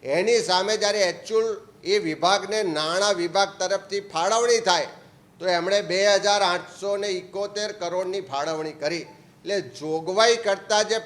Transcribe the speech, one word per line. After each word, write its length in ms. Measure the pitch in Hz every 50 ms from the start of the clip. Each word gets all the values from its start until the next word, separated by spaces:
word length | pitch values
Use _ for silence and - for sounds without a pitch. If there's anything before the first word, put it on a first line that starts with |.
| -
એની 400 | 127 139 165 190 226 240 226 175
સામે 320 | 160 180 180 190 - 220
જ્યારે 240 | 208 208 202 208 214 196 175
actual 380 | 170 - - - 214 220 220 226 214 190 - - - - -
એ 120 | 165 196 208
વિભાગને 600 | 180 160 156 151 160 175 196 202 185 196 208 220 214 185 156
નાણાં 400 | 151 156 156 170 185 202 208 202
વિભાગ 340 | 175 175 175 160 196 196 196 196 -
તરફથી 500 | 190 180 196 190 190 - 190 202 196 202 -
ફાળવણી 500 | 160 170 196 220 226 240 240 240 226 226
થાય 220 | 196 180 165 143 - - - - - - - _ _ _ -
તો 40 | 165
એમણે 320 | 185 180 170 170 185 196 202 196 160
બે 120 | 175 190 196 208 202 196 180
હજાર 180 | 202 202 208 196
આઠસો 500 | 180 175 180 170 - - - 190 202 202
ને 120 | 202 202 208
એકોતેર 640 | 190 180 - - - 196 202 202 202 208 214 208 202 -
કરોડની 480 | 175 170 170 180 190 180 190 202 180 127
ફાળવણી 500 | 135 139 147 160 160 156 156 156 147 - 143
કરી. 220 | 151 170 165 139 - - - - - - _ _
એટલે 120 | 170 202 196 170 123 - -
જોગવાઈ 560 | 147 156 156 160 160 165 185 202 220 233 233
કરતાં 520 | 233 233 208 202 190 - - 214 208 214 214
જે 80 | 220 220 220